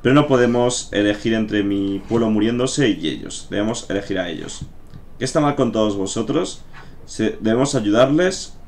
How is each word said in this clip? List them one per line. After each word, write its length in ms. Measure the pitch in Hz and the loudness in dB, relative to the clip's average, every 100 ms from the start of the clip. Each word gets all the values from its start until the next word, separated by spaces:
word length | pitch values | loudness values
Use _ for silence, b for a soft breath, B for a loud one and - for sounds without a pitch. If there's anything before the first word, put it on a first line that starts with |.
Pero 140 | 120 | 6
no 140 | 139 143 | 4 6
podemos 600 | 131 120 120 120 123 - | 4 4 4 2 0 -4
elegir 420 | - 104 104 117 | 0 2 2 0
entre 300 | 113 107 107 | 0 2 0
mi 340 | 101 101 98 98 | 0 0 -2 -4
pueblo 320 | - 117 113 | -2 0 2
muriéndose 580 | 107 110 120 127 - 135 | 2 2 2 -2 2 2
y 200 | - 80 | 2 -2
ellos. 400 | 65 - - - | -6 -10 -12 -8
Debemos 400 | 98 110 120 - | -2 -2 -4 -4
elegir 300 | 98 - 95 | -6 -4 -4
a 80 | 87 | -4
ellos. 340 | 80 - - - - - - - - | -6 -10 -12 -12 -14 -18 -18 -18 -8
¿Qué 60 | |
está 160 | 131 165 | -2 2
mal 160 | 147 143 | 2 2
con 160 | 127 | 0
todos 240 | 113 110 101 | 2 0 0
vosotros? 640 | 95 113 113 139 190 - - B B B | -4 -4 -2 -2 -2 -8 -14 B B B
Se, 320 | - - 110 - | -16 -2 -2 0
debemos 340 | 110 117 135 | 0 2 2
ayudarles. 800 | 131 104 107 131 151 180 190 - - | 2 2 4 6 4 2 -2 -10 -16